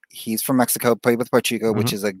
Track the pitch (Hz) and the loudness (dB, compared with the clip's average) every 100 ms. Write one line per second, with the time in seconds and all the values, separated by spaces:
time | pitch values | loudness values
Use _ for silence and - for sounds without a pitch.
0 | _ - - 110 - 131 120 - 120 113 | _ -14 -6 -4 0 2 2 2 0 2
1 | 123 117 123 127 - 117 110 107 107 104 | 2 0 2 0 0 -2 0 0 0 -2
2 | 101 95 | -4 -6